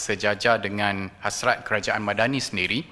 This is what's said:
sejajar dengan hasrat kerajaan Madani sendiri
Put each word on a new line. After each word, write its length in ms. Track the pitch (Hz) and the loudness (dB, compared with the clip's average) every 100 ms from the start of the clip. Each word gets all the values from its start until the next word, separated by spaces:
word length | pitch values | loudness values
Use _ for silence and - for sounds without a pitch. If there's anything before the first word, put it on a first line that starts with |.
| - | -2
sejajar 540 | 98 104 101 120 113 | 0 2 2 2 2
dengan 480 | 101 104 101 98 95 - 104 | 2 0 0 0 -6 -6 -6
hasrat 400 | - 123 - - | 0 0 0 0
kerajaan 400 | 107 101 107 104 | -2 0 -2 0
Madani 320 | 101 117 135 | 2 2 0
sendiri 480 | - 98 90 113 - | -2 -2 0 -2 -4